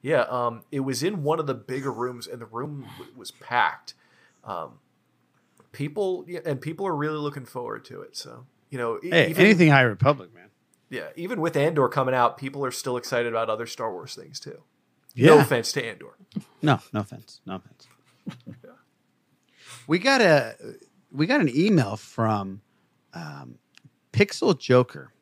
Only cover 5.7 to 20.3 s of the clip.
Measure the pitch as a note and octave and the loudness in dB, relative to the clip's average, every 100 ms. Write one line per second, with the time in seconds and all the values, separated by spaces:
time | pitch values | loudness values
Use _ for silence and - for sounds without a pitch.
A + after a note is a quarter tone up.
5.7 | - C#3+ D3 G3 F3+ - F3 F3 C#3 D3 | -10 -8 -4 -4 -4 -8 -10 -6 -6 -8
6.7 | E3+ G3 D3+ D3+ D#3 D3 C#3+ B2 B2+ A#2+ | -8 -4 -4 -4 -4 -6 -10 -14 -12 -10
7.7 | A2 - - - - A#2+ A#2+ B2+ _ _ | -12 -14 -18 -16 -16 -16 -20 -20 _ _
8.7 | C3 A#2 A2+ E3+ E3+ C#3+ D#3+ G3 F#3 E3 | -6 -4 -4 0 2 2 6 6 8 8
9.7 | C#3 B2 G2+ C3+ C#3+ F2+ F2 G2 _ _ | 8 4 4 2 2 -4 -20 -20 _ _
10.7 | _ _ B2+ D2+ - F3 A#3 D#3+ D#3+ D3 | _ _ -10 -10 -10 -8 -2 -2 0 0
11.7 | D3 C3 - B2+ B2+ A#2+ - C3+ C#3 C3+ | 2 0 0 -2 2 0 -2 -12 -8 -8
12.7 | B2 C3+ B2 - B2 A#2+ A2+ A2+ A2 A#2 | -6 -6 -6 -4 -2 -2 -2 -4 -4 -6
13.7 | - A2+ F2+ B2 - - C#3 - - _ | -8 -8 -8 -14 -16 -16 -16 -16 -20 _
14.7 | _ _ _ _ A#2+ C#3 D#3 C3+ B2 A2 | _ _ _ _ 6 10 10 8 0 -2
15.7 | C#3+ A#2 G2 - _ _ - - _ D3+ | -6 -8 -12 -18 _ _ -14 -14 _ 0
16.7 | B2 - B2+ G#2 - - - - F#2+ - | 0 -2 -8 -8 -12 -20 -20 -14 -14 -16
17.7 | _ - _ _ _ - - - G#2+ - | _ -20 _ _ _ -18 -16 -20 -20 -20
18.7 | B2 _ _ _ _ _ _ _ _ - | -20 _ _ _ _ _ _ _ _ -20
19.7 | - - F3+ A#3 C4+ G#3 | -20 -2 0 2 4 6